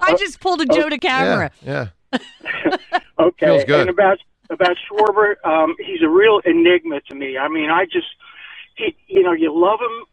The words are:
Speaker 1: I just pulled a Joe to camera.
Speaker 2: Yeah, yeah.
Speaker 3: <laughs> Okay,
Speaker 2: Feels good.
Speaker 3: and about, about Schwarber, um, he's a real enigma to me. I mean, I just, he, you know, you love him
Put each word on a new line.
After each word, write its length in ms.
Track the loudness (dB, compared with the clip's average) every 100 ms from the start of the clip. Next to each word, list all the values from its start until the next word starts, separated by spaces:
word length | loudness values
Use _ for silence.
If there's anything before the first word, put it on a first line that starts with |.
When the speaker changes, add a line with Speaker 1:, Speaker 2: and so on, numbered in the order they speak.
Speaker 1:
I 140 | 0 0
just 240 | 0 -4
pulled 200 | -2 -2
a 40 | 0
Joe 240 | 0 0
to 80 | -2
camera. 540 | -2 0 0 0 -4 -8 -8
Speaker 2:
Yeah, 220 | -8 -8 -12 _
yeah. 60 | -8 -8 -16 -12 -6 -4 -4
Speaker 3:
<laughs> 0 | -4 -6 -4 0
Okay, 260 | 0 2 2
Speaker 2:
Feels 160 | 2 4
good. 160 | 2
Speaker 3:
and 80 | 2
about, 280 | 2 2 0 _ _ -12
about 280 | -2 0 -2 -4
Schwarber, 460 | 0 2 2 0 0 -2
um, 300 | 0 0 -2
he's 220 | -8 -2
a 60 | 2
real 300 | 4 4 4 2
enigma 560 | 2 2 2 0 -8 -10
to 60 | -12
me. 220 | -10 -6
I 120 | -4
mean, 200 | -4 -2
I 140 | -2 -2
just, 220 | -4 -6 -10 -20 -20 -20 -20 -20 -10
he, 200 | -8 -8 -4
you 160 | 0
know, 100 | 2
you 180 | 2 0
love 260 | 2 2 2
him 240 | -4 -8 -12